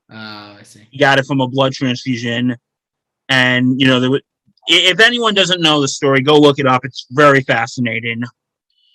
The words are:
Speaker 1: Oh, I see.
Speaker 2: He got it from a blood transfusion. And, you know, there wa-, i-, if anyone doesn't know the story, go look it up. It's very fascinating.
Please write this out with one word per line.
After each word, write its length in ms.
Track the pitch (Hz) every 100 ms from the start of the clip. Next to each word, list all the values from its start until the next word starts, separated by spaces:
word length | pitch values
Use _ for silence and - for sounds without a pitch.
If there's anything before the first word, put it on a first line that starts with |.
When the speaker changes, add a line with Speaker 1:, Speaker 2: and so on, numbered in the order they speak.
| _
Speaker 1:
Oh, 460 | 110 110 107 104 101
I 40 |
see. 220 | 104 - _
Speaker 2:
He 80 | 135
got 220 | 139 135
it 60 | 131
from 140 | 139
a 60 | 127
blood 260 | 131 135
transfusion. 840 | 131 131 120 131 117 120 120 123 120 _ _ _ _ _ _ -
And, 520 | 131 127 123 127 131
you 60 | 135
know, 140 | 127
there 100 | 127
wa-, 60 | 135
i-, 40 | _ _ _ _ -
if 300 | 170 180 175
anyone 360 | 226 240 226
doesn't 280 | 196 180 180
know 180 | 160 151
the 60 | 139
story, 360 | - 143 135
go 140 | 135 151
look 220 | 147 143
it 80 | 131
up. 180 | 127
It's 220 | 131 - -
very 300 | 127 147 139
fascinating. 840 | 127 120 113 - 120 113 117 117 120 _ _ _ _ _ _